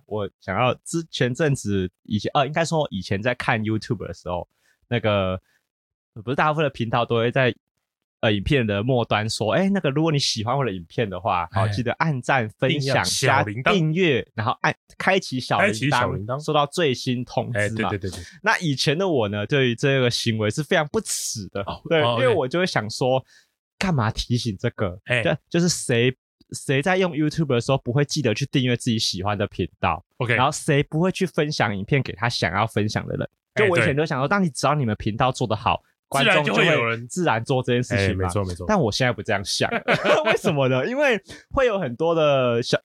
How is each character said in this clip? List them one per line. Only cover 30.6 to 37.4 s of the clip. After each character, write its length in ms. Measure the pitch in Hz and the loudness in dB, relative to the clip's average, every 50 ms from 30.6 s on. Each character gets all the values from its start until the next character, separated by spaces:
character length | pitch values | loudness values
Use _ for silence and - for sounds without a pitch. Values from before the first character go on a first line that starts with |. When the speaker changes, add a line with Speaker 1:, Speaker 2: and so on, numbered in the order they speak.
| - 165 143 139 147 | 0 2 2 2 2
Speaker 1:
不 160 | - - 156 | 0 0 0
会 100 | 180 190 | 0 0
去 160 | 175 - 196 | 0 -2 -4
分 240 | - - 175 151 147 | -2 0 -2 -2 -2
享 240 | 151 - 117 107 101 | 0 0 0 0 -2
影 120 | 95 101 | -4 -2
片 180 | - 147 135 123 | 0 0 0 0
给 80 | - | -2
他 160 | - - 117 | -4 -4 -2
想 260 | 120 - - 117 85 87 | -2 0 0 -2 0 0
要 140 | 101 110 | 0 0
分 220 | - - 107 104 107 | 0 0 0 0 0
享 180 | - 98 - | -2 -4 -4
的 80 | - - | -4 -4
人？ 140 | - - - _ _ _ _ _ | -6 -6 -8 _ _ _ _ _
Speaker 2:
哎， 120 | - 214 | 2 2
Speaker 1:
就 60 | 190 | 4
我 80 | - 120 | 4 4
以 20 | 110 | 2
前 120 | 151 135 | 2 2
就 100 | 143 160 | 0 0
想 140 | - 156 127 | 0 -2 -2
说， 80 | 135 | 0
Speaker 2:
对。 40 | 143 | 0
Speaker 1:
当 120 | 202 202 185 | 2 0 0
你， 60 | 160 | 0
只 180 | - - - | 0 0 0
要 80 | 135 147 | 2 2
你 80 | 151 131 | 2 0
们 100 | 110 104 - | 0 -2 -2
频 160 | - 113 104 | -2 -4 0
道 160 | 120 131 131 | 0 0 0
做 160 | - - 131 | 0 0 -2
得 80 | 101 110 | -2 -2
好， 260 | - - 95 80 - - _ _ _ _ _ | 0 2 0 0 0 -2 _ _ _ _ _
观 160 | - 139 180 | 0 2 2
众 180 | 214 190 156 147 | 4 4 2 2
就 100 | - 202 | 2 2
会 80 | 226 | 2
Speaker 2:
自 40 | 196 | 2
然 100 | 170 156 | 4 2
就 20 | |
会 0 | |
有 80 | 139 117 113 | 2 2 0
人 180 | 117 117 120 | -2 -4 -6
Speaker 1:
自 160 | 123 - 180 175 | -6 -4 0 0
然 220 | 143 113 113 | 2 2 0